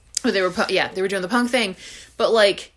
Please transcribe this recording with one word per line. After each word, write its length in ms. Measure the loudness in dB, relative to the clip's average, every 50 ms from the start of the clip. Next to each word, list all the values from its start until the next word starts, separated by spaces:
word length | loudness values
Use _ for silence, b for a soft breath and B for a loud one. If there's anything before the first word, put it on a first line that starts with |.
| _ _ -6 -4 -2
But 100 | 0 2
they 80 | 2
were 100 | 0 0
pu-, 220 | 0 -2 -2 0 0
yeah, 160 | 0 -2 -2
they 140 | -2 -4 -4
were 40 | -2
doing 120 | -2 -4
the 80 | -4 -2
punk 220 | 0 0 0 2
thing. 260 | 0 0 0 -2 -6 B B B B B B B B
But, 160 | B 0 2 4
like, 400 | 6 6 4 4 0 -6 -18 _